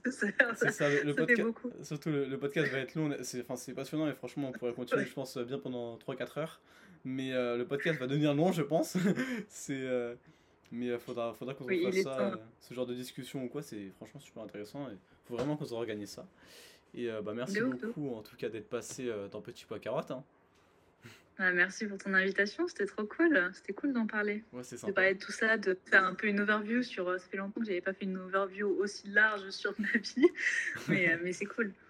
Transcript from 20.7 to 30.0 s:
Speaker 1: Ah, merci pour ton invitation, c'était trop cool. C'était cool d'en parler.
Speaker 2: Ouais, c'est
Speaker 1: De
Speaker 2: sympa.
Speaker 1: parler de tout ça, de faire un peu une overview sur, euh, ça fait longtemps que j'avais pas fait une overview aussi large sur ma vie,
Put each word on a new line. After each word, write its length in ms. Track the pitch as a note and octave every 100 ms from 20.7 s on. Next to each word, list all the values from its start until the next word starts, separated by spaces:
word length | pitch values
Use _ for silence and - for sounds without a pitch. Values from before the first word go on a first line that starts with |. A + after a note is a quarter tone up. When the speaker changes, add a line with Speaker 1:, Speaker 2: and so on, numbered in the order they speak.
| _ _ _ - - _ -
Speaker 1:
Ah, 120 | F#3
merci 320 | F3+ F#3 - G#3+
pour 120 | G3
ton 160 | G3+
invitation, 540 | F#3+ F#3+ F#3+ G3+ - F4
c'était 180 | - G3+
trop 200 | - G#3+
cool. 440 | - E4 C#4 F3+
C'était 180 | F#3+ -
cool 220 | G3+ D4
d'en 120 | B3 A3
parler. 380 | G#3+ G#3 G#3 -
Speaker 2:
Ouais, 100 | B2
c'est 140 | B2 A#2+
Speaker 1:
De 60 |
Speaker 2:
sympa. 120 | -
Speaker 1:
parler 200 | G3 F#3+
de 60 | F#3+
tout 120 | -
ça, 240 | - A3 A3
de 200 | G3+ F#3 -
faire 180 | G3+
un 100 | F#3
peu 140 | F#3 A3
une 140 | G3+
overview 420 | G#3 G#3+ G#3 A#3+
sur, 240 | B3 - F3+
euh, 100 | F#3
ça 100 | -
fait 80 | G3
longtemps 240 | G3 A3
que 40 | A3
j'avais 140 | F3+
pas 140 | F#3+
fait 100 | F#3+
une 140 | G3 F#3
overview 500 | F#3 F#3+ G3 F#3+ G#3 D#3+
aussi 260 | G3+ - G3+
large 420 | G3+ A3 G#3 G3
sur 220 | F#3+ G3+ G3+
ma 80 | G3+
vie, 280 | A#3